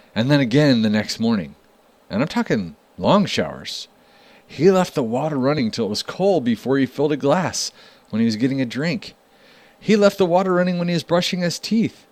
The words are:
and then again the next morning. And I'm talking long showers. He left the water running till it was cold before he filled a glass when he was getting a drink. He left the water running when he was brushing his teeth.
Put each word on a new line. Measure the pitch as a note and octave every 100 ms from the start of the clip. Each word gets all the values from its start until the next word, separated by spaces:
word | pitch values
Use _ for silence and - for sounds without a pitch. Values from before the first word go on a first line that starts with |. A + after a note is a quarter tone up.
| _
and | G2+ B2+
then | D3
again | B2 C3+ D3 A#2+
the | A2
next | G#2+ G#2 -
morning. | A2+ G#2+ D2 - _ _ _ _ -
And | F#2+
I'm | D#3
talking | A#3 A3+ B2+ E2+ - _ -
long | F#2+ F#3+ E3+
showers. | - D#2 C2+ - - - _ _ _ - - -
He | - F3+
left | F#3 F3+
the | -
water | A2+ B2 D#3 C#3+
running | C3 D3+ A2+
till | A#2+ G#2
it |
was | G#2
cold | - - G3 E3+
before | A#2+ A2+ A#2+ C#3
he | C3
filled | - D3
a | D3
glass | C3+ F3 D3 - - - - - _
when | G#2+
he | A#2
was | G#2+
getting | C3 C3+
a | B2+
drink. | A2+ E3 B2 - - _ _ - - - _
He | - G#3+
left | G3+ G3+
the | F3+
water | F3+ F#3+
running | F3+ F3+ F3
when | F3
he |
was | E3+
brushing | - F3+ - F3+
his | E3+ -
teeth. | - A3+ F3+ - _